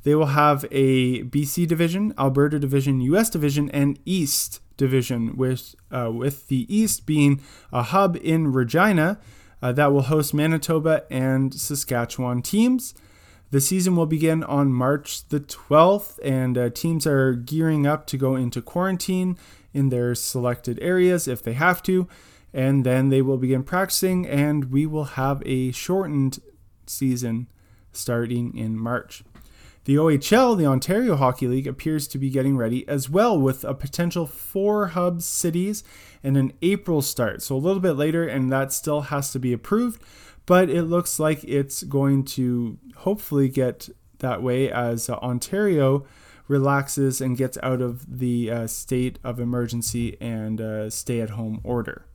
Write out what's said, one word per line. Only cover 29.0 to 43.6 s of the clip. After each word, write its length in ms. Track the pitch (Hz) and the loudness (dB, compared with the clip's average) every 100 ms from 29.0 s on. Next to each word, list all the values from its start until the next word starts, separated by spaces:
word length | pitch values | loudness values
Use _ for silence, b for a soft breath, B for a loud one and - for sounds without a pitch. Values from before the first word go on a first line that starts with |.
| - - - - b b b b | -6 -20 -20 -20 b b b b
The 140 | - 139 | 0 4
O 100 | 160 | 4
H 240 | 143 - | 2 4
L, 220 | 220 254 | 4 6
the 120 | 220 147 | 4 2
Ontario 500 | 135 - 196 247 151 | 2 0 0 2 2
Hockey 320 | 131 123 127 | 2 0 -2
League, 180 | 131 135 | -2 -4
appears 400 | 139 160 156 139 | -6 -4 -4 -4
to 100 | 139 | -4
be 120 | 135 | -2
getting 260 | 135 131 135 | 0 2 2
ready 300 | 113 123 - | 0 -2 -2
as 240 | 143 131 | -4 0
well, 260 | 165 233 190 | 2 4 4
with 280 | 135 131 | 2 0
a 100 | - | -6
potential 520 | 139 139 - 170 175 165 | -6 -8 -4 -2 -2 -6
four 600 | - - 196 202 208 196 | -8 -8 -2 0 0 -2
hub 340 | 170 180 170 | 0 -2 -2
cities 600 | 165 - 175 165 190 208 - B B B | -6 -4 -2 -2 -2 -4 -10 B B B
and 140 | 139 139 | 0 2
an 160 | 135 - | 2 0
April 400 | 170 202 202 156 | 0 0 0 0
start. 400 | 139 - 113 - | 0 -2 -2 -4
So 140 | - 135 | -6 -2
a 20 | |
little 220 | 156 196 | 0 0
bit 140 | 180 | 0
later, 340 | 139 151 165 165 | 0 0 0 -2
and 240 | 131 131 | 0 0
that 200 | 135 135 | 0 -2
still 300 | - - 151 | -4 -2 -2
has 300 | 139 147 139 | -2 -4 -4
to 60 | 131 | -4
be 140 | 127 | -2
approved, 500 | 120 - 208 240 220 B B B B - | -4 0 0 0 -6 B B B B 4
but 220 | 180 185 | 4 6
it 140 | 151 | 2
looks 360 | 165 170 175 - | 0 0 0 -2
like 260 | 156 151 | 0 0
it's 380 | - 139 139 - | -2 -2 -2 -6
going 400 | - 139 139 139 | -4 0 2 2
to 540 | 135 - 123 123 117 - - - | 0 -2 -2 0 -4 -8 -18 -6
hopefully 520 | - 208 - 143 135 | -2 -2 -2 2 2
get 400 | 131 | 2